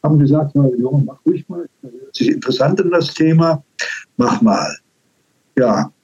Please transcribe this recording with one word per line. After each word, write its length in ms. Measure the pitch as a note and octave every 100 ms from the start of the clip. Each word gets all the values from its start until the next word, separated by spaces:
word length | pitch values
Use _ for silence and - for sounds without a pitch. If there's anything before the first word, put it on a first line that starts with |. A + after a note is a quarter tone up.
haben 160 | D3+ D3+
gesagt, 340 | C3+ D#3 D3
„Ja, 120 | C#3+ C3+ A#2+
Junge, 260 | B2+ C#3+
mach 120 | A2+ -
ruhig 220 | D#3 F3+ -
mal, 160 | F3 D#3+ _
das 100 | C3
hört 240 | A#2+ -
sich 140 | - A2+
interessant 500 | C#3+ C3 B2+ D3 F#3+
in 120 | F3
das 220 | F3 -
Thema, 500 | - D#3+ D#3+ E3 D3 _ - - - - -
mach 240 | A#3+ -
mal.“ 360 | A2+ - - - _ _ _ _ _ _ _ -
Ja. 340 | A#2+ G2+ - _